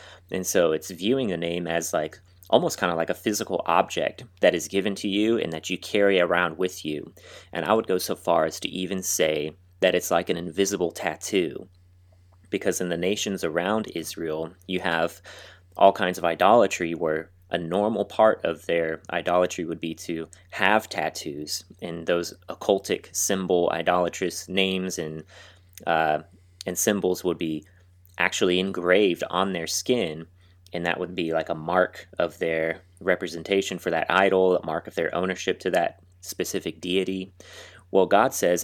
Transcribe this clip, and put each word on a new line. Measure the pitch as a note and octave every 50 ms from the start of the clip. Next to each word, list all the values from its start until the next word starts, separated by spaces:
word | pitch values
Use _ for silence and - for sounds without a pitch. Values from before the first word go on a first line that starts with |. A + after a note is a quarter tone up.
| - - - - - -
And | - F#2 F#2
so | - - G2 E2+ D#2+ D#2
it's | D#2 - -
viewing | F#2 D#2 F2+ G#2+ C3 C3+ B2+ G#2
the | F2+ E2
name | E2+ E2+ E2+ F2 F2 E2+
as, | E2 E2+ E2 - -
like, | E2 D#2 D#2+ - - _ _ - _ - -
almost | - B2+ F3+ D#3+ - -
kinda | G2+ F2+ E2+
like | E2 E2 -
a | F2+
physical | - - A2 G#2 G#2 A2+ - F#2+ E2+ - E2+
object | E2+ F2+ F#2 - - E2 D2 - - - - - _ -
that | - F2+ F2
is | F2 - -
given | - G2 F#2 G#2 G2
to | - - G#2
you | F#2+ G2+ G#2+ A2+ A#2 A2+
and | - D#2+ D#2+
that | D#2+ - -
you | F#2 -
carry | - - - G#2 G2+ G2 G2 F2+
around | F2 E2+ F2 F2 F2+ E2+ D#2+ E2
with | F#2 F#2 - - -
you. | D2+ D2+ D2 - - - - - - - - - - -
And | E2+ E2
I | E2 G#2+
would | A2 A2 -
go | F#2 F#2
so | - - F#2
far | - - - E2+ E2 D#2
as | D#2+ - -
to | - -
even | - F#2 F#2 F2 G2 F#2+ F#2
say | - - - E2 D#2 D#2 D#2 D2+ D#2 - - _ _ _ -
that | F#2 F#2 F2
it's | F2+ - -
like | F2+ E2+ F2+ -
an | F2 E2+
invisible | E2+ F2 D2+ F#2 G2 F#2+ G2+ F2 F2+ E2
tattoo, | - - - F2+ D2+ - - - G#2+ F#2+ E2+ D2+ - - - - _ _ _ _ _ - _ _ _ _ _ _ _ _ _ -
because | - F#2+ - G2+ F2 -
in | F#2 F2
the | E2+ E2+
nations | F2 F#2+ G#2 G#2 - G#2+ G2 F#2 -
around | E2 D#2 E2+ F2 G2 G#2+ A2 E2+ - -
Israel, | E2 D#2+ - - D#2+ E2+ D#2+ D#2 D#2+ D#2+ E2 F2+ - - -
you | F#2 F2
have | - F2+ E2+ E2 E2+ E2+ - - - - - - - - - - _ _ - -
all | F#2+ G2 -
kinds | - G#2 F#2 F#2 F2+
of | E2
idolatry | E2+ E2 D#2 F2+ G2 A2+ A#2+ G#2 F#2+ - - F2 E2 E2+
where | D#2+ E2+ D#2 D#2 D#2 D#2+ - - - _ -
a | F2 F2
normal | F2 E2 F2 G2 G#2 A2 A#2 - G#2
part | - - - A2 A2 - - -
of | E2 E2+ D#2 - -
their | E2+ E2+ E2 D#2+ D#2+ D#2 - -
idolatry | - F2 E2 F2 F2 F2+ F2+ F2+ - - E2+
would | D#2+ E2 E2
be | E2+ E2 D#2+
to | - - - E2 D#2+ D#2+ - - - - -
have | - - G2 F#2+ G#2 A2 - -
tattoos, | - - D#2 D#2 - - - D2+ C#2+ D2 D2+ D2+ - - - - - -
and | - F2 E2+ E2+ E2
those | E2+ F2 F2 F2 F2 - - _ -
occultic | F2 - - - G2+ F#2+ - - F#2+ - - - -
symbol | - - - G2 F#2+ F#2+ F2 F2+ F2 F2 -
idolatrous | - E2+ E2 F2+ F2+ F2+ F2+ E2+ - - F#2+ F2 - - - -
names | F#2 F#2+ F#2+ F#2+ F#2+ F#2 F#2 F#2 F2+ -
and, | E2 D#2 D#2 D#2+ - - - - - - - - _ _ - - - E2
uh, | E2 D#2+ D#2+ D#2 D2+ D#2 D#2 - - - - - _ - - -
and | F2+ -
symbols | - A2+ G#2 G2 F2+ F#2 F2+ - -
would | F2+ E2+ -
be | F2 D#2+ D#2 D#2 - - - _ _ _ _ _ _ _ - -
actually | E2+ F#2 - - G#2+ F#2 F2+ F2+
engraved | F#2 G2 F#2+ F#2+ F2 F2 F2+ G2+ G#2+ F#2 E2+ D#2+ - -
on | - F2+ F#2+ G2 F#2
their | E2+ E2
skin, | - - - - - B2+ A#2+ G2 D#2+ D#2 D#2+ E2 - _ - _ _ _ _ _ - -
and | F2 E2+
that | F2 E2 -
would | F2+ E2+ F2+
be | F2+ E2+ E2 E2
like | D#2+ D#2 -
a | E2
mark | D#2 D#2 E2 F2+ F#2 F#2 - - - - - - -
of | F2 E2 - -
their | F2+ E2 E2 D#2+ D#2+ D#2+ E2 - - _ _ -
representation | E2+ F#2 F2+ F2 F#2 E2+ E2 E2 E2 - G2 G2 F#2+ - F#2+ F2
for | - F2+
that | E2+ E2 - -
idol, | F2 F#2 G2 G2 F#2+ F#2 F#2+ F#2 F2+
a | - -
mark | E2 D#2 E2+ -
of | - -
their | - E2 - -
ownership | E2+ F#2 F#2 F#2 - - F#2+ E2+ -
to | - F#2+
that | F2 F2 E2 E2+ - - - - _ _
specific | - - - - F2+ - - F#2+ - F2 D#2+ -
deity. | - F2+ F2+ F#2+ F#2 F2+ F#2+ F#2+ F#2 - - - - - - - - - - - - _
Well, | - F#2+ F#2
God | E2+ G2 G2+ A#2 C3+ -
says, | - - F2 F2 E2+